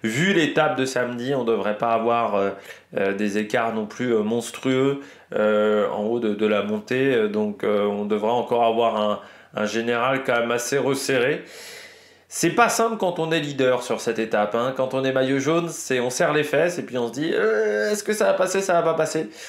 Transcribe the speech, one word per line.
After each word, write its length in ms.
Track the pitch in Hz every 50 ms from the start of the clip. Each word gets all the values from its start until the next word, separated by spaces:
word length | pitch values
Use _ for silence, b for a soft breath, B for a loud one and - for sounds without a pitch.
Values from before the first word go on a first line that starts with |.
| -
vu 300 | 110 110 131 170 196 196
l'étape 440 | 170 156 143 - 160 156 147 131 127
de 80 | 131
samedi, 480 | 131 - 127 123 120 120 120 120 131 143
on 120 | 135 120
devrait 320 | 113 113 101 95 104 107 104
pas 160 | 120 117 113
avoir, 420 | 113 110 117 117 117 117 104 101
euh, 160 | 101 98 98 95 B B B B B B _ -
euh, 180 | - 101 95 98
des 260 | 98 107 104 98 107
écarts 340 | 107 107 - 123 117 113 110
non 140 | 110 107 104
plus, 260 | - - 123 123 117
euh, 80 | 107
monstrueux, 800 | 104 107 113 120 117 - - - - 131 131 131 131 139 139 139 139 B B B B B -
euh, 560 | 107 107 107 107 107 107 107 107 107 104 -
en 140 | - 104 104
haut 160 | 107 120 120
de, 160 | 113 107 104
de 100 | 101 107
la 160 | 107 104 101
montée. 540 | 101 104 107 104 104 - 127 127 135 135 131
Euh, 120 | 117 107 104
donc, 360 | 101 107 107 104 101 - -
euh, 220 | 104 104 104 101
on 200 | 104 101 101 104
devrait 240 | 104 107 104 101 110
encore 360 | 120 120 113 - 123 120 117
avoir 320 | 113 113 117 117 113 110 107
un, 220 | 107 104 104 101 B B B B B B -
un 100 | - 107
général 580 | 104 104 113 113 117 120 117 120 131 135 131 131
quand 140 | - 123 117
même 140 | 117 117
assez 260 | 120 120 - - 139 139
resserré. 640 | 123 135 135 135 - - 135 127 120 135 151 170 B B B B B B B B B B B B B B B B B B
C'est 200 | - - - 165
pas 180 | 151 196 233 214
simple 280 | - - 226 233 226 214
quand 200 | 196 180 175 165
on 140 | 160 160
est 80 | 165 165
leader 420 | 147 147 139 131 131 127 127 123
sur 180 | - - 120 107
cette 180 | - 120 110 107
étape, 340 | 113 110 - 107 107 107 -
hein. 180 | 117 120 131 131 -
Quand 160 | 131 127 -
on 100 | 135 131
est 80 | 135
maillot 280 | 131 135 131 131 139 139
jaune, 280 | 135 143 160 170 170 165
c'est, 320 | - - - - 131 123
on 120 | 120 127
serre 200 | 127 - 180 156
les 120 | 147 151 147
fesses 340 | 147 - 143 165 175 175 -
et 80 | 113
puis 100 | - 120
on 120 | 123 120 117
se 60 | 107
dit, 180 | 127 151 165 -
euh, « 560 | - 202 220 220 214 220 214 208 208 214 208
Est-ce 120 | 208 208 -
que 100 | - 214
ça 120 | 214 208
va 80 | 190 190
passer, 280 | - 185 180 - 190
ça 120 | 190 190 180
va 100 | 170 156
pas 100 | 165 160
passer ? » 380 | 165 160 156 - 160 156 - B B B